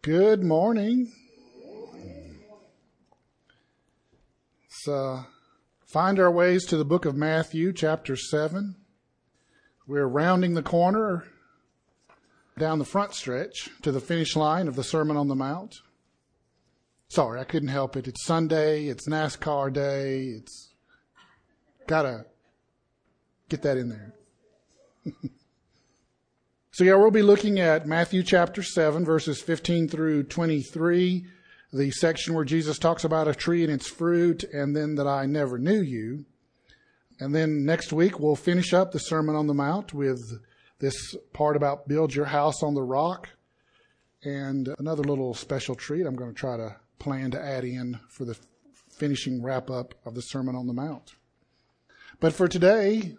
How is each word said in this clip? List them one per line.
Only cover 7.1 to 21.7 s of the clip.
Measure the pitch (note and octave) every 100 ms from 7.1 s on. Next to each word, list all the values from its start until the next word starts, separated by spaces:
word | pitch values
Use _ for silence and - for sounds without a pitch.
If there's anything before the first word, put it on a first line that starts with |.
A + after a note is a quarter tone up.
| C#3
Matthew, | D3+ D#3+ D#3 D#3+ F3
chapter | F3 D#3 D#3+ -
seven. | C3 - D3+ D#3 F3 G3+ F#3 _ _ _ _ _ _ _ _ _ _ -
We're | C#3+ C3+
rounding | C3+ E3 F#3 F3+
the | E3+
corner | D3 E3+ F3 G#3+ A3 F3 - _ _ _ _ _ _ _ _ _ _ _ _ -
down | D#3 D#3+
the |
front | C#3 G3 G3+
stretch | - - B2 - - - -
to | -
the | C3+
finish | - E3+ D#3 D#3
line | D3+ E3 D3
of | C3
the |
Sermon | B2+ D#3+ D3+ D3
on | C#3+
the |
Mount. | C3+ C3+ E3 G#3+ - _ _ _ _ _ _ _ _ _ _ _ _ _
Sorry, | - C3 A#2+
I |
couldn't | C3 D#3+ C#3+
help | C#3 C3+ C#3
it. | B2+
It's | A#2+
Sunday, | - E3 D#3+ D#3+ D#3 D3+ D3
it's | B2 -
nascar | D#3 D3+ - - C#3+ C#3
day, | C3+ C#3 C#3 C#3 C3+ C3
it's | A2 - - - _ _ _ _ _ _ _ _ _ _